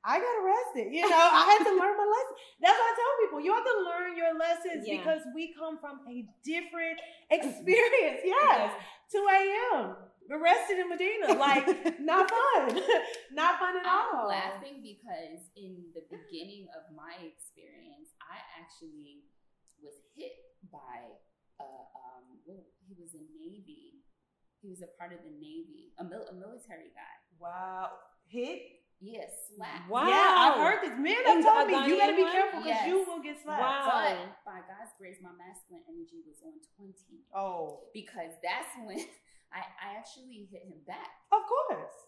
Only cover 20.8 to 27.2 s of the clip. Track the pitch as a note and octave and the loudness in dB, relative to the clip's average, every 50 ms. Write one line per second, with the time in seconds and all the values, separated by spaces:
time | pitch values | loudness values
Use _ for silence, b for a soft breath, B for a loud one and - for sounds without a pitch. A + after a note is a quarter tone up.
20.8 | C3+ B2+ B2 A#2+ A#2+ A#2+ - _ _ _ _ _ _ _ _ _ C#3 C3+ C3 B2+ | -18 -18 -18 -18 -18 -20 -20 _ _ _ _ _ _ _ _ _ -20 -20 -20 -20
21.8 | B2+ - _ - - B2+ B2 B2+ B2+ B2+ C3 - _ D#3+ F#3+ F#3+ D#3+ _ _ _ | -20 -20 _ -20 -20 -20 -20 -20 -20 _ -20 -20 _ -20 -20 -20 -20 _ _ _
22.8 | F#3 F#3 G3 F3 E3+ E3 E3+ D3+ D#3 D#3 D#3 D#3+ D#3+ E3+ G3+ G#3 F#3+ - D3+ D#4+ | _ -20 -20 -20 -20 -20 -20 -20 -20 -20 -20 -20 -20 -18 -20 -20 -20 -20 -20 -20
23.8 | - E4+ C#4 C#4 _ _ _ _ _ _ _ _ _ _ _ _ - G3 F3+ F#3 | -20 -20 _ _ _ _ _ _ _ _ _ _ _ _ _ _ -20 -20 -18 -18
24.8 | F3+ E3+ _ _ F3 F3 F3 E3+ E3+ D#3 D3+ D3 D#3 D3+ D#3 E3 E3 D#3+ D3+ - | -20 -20 _ _ -18 -18 -18 -20 -20 -20 -20 -20 -20 -18 -16 -18 -18 -18 -20 -20
25.8 | - - _ - F#3 F3 F3 A3 - - F#3 F3+ F#3+ G#3+ A#3+ A#3+ - - F#3 D#3+ | -20 -20 _ -16 -16 -14 -14 -14 -16 -16 -18 -18 -18 -18 -20 -20 -20 -20 -20 -20
26.8 | D#3+ - _ - - - - _ | -20 -20 _ -20 -20 -20 -20 _